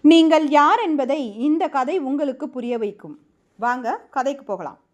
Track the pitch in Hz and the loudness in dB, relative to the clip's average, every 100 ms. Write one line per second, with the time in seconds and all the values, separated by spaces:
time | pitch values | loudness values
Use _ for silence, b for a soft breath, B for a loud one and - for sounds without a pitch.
0 | 294 330 320 311 302 294 294 440 403 302 | 8 6 6 4 4 4 4 2 0 -2
1 | 254 302 240 208 285 320 330 277 262 359 | -2 -4 -6 -4 -2 0 -2 -2 -2 -4
2 | 262 277 285 254 294 254 240 240 214 202 | -4 -4 -4 -6 -10 -8 -6 -6 -6 -10
3 | 160 147 _ _ _ _ 233 247 233 427 | -20 -20 _ _ _ _ -4 -4 -6 -8
4 | - 277 262 277 214 185 151 120 _ | -6 -4 -4 -6 -10 -10 -10 -14 _